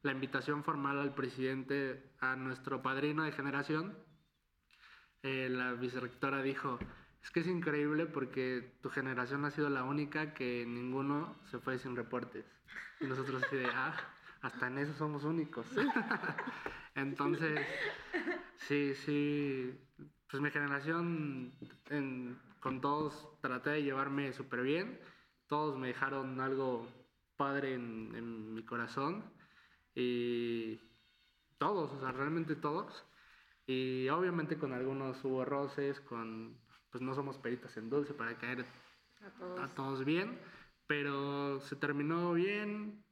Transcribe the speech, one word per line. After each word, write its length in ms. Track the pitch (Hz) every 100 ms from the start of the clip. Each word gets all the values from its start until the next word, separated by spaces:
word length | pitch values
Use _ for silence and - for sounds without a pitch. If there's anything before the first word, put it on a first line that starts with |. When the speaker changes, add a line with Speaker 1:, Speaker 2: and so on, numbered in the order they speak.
Speaker 1:
la 100 | 143
invitación 520 | 135 135 139 131 147
formal 360 | 147 147 139 139
al 140 | 143
presidente, 960 | 139 127 127 131 135 131 139 139 131 - -
a 160 | 131 131
nuestro 460 | 131 127 - 131
padrino 420 | 131 131 147 151
de 80 | 156
generación. 640 | 143 139 139 139 156 185 208 - - _ _ _ _ _ - - - - _
Eh, 260 | 135 135 127
la 220 | 127 127
vicerrectora 680 | 123 123 123 123 - 135 135
dijo, 360 | 135 139 143 123 - - - -
"Es 80 | -
que 80 | -
es 60 | 165
increíble 580 | 180 165 147 147 151 165
porque 680 | 147 131 131 127 127 117 -
tu 80 | 135
generación 560 | - 135 127 123 139 147
ha 60 |
sido 180 | 143 147
la 140 | 139
única 500 | 127 143 147 156 156
que 320 | 151 127 120 120
ninguno 680 | 120 123 131 139 143 175 - -
se 100 | 123
fue 180 | 123 127
sin 160 | 131 120
reportes". 500 | 113 123 113 - - - - - - -
Y 60 | 139
nosotros 380 | 131 131 131 127
así 100 | 139
de, 120 | 123
"Ah, 220 | 120 135 160 - - - -
hasta 260 | 131 123 127
en 120 | 131
eso 140 | 147
somos 300 | 139 151 147
únicos". 420 | 147 165 156 - 113
<laughs> 1300 | 233 269 - - 220 165 151 - - - - - -
Entonces, 720 | 139 139 143 147 160 151 139 - - - - 349 - 349 - -
sí, 360 | - 143 143 139
sí, 840 | - 147 147 147 143 135 127 135 - - 147 _ _
pues 120 | 139
mi 80 | 147
generación 1000 | 147 143 139 139 170 175 165 151 131 127 - - - -
en, 480 | 147 135 127 123 123 - -
con 220 | 131 131
todos 480 | 139 147 151 147 - -
traté 280 | 131 127 135
de 120 | 151
llevarme 500 | 143 135 139 139 139
súper 280 | 123 131 120
bien. 380 | 131 156 214 - - - - _ _
Todos 300 | 147 151 135
me 100 | 127
dejaron 520 | 123 135 135 131 131
algo 460 | 131 135 131 120 117 - - _ _ _
padre 380 | 139 139 139 127
en, 380 | 120 113 110 113
en 380 | 117 113 110
mi 100 | 110
corazón. 600 | 113 120 117 - 139 196 - - - - - _ _ -
Y 840 | 123 123 120 120 120 117 113 113 - - _ _ _ _ _ _
todos, 340 | 147 202 147
o 60 | 135
sea, 120 | 131
realmente 440 | 127 143 165 165 156
todos. 500 | 151 160 214 - - - - - - _ -
Y 420 | 131 131 131 131
obviamente 480 | 156 180 175 151 156
con 160 | 143
algunos 500 | 127 131 135 135 127
hubo 220 | 135 131 131
roces, 540 | 139 139 139 139 139
con, 560 | - 117 113 110 113 117 - - _
pues 100 | 123
no 140 | 127 135
somos 220 | 139 131
peritas 400 | 120 123 120 -
en 120 | 113
dulce 240 | 139 143
para 220 | 143 113 117
caer 280 | 120 127 120 - - - _ - 208
Speaker 2:
A 40 | -
todos. 200 | 180 180
Speaker 1:
a 80 | 139
todos 300 | - 135 135 131
bien, 320 | 165 208 247 - - - _ _
pero 760 | 147 143 139 143 143 143 139
se 140 | 139 143
terminó 560 | 147 143 147 165 175
bien 680 | 170 185 208 208 208 208 208 -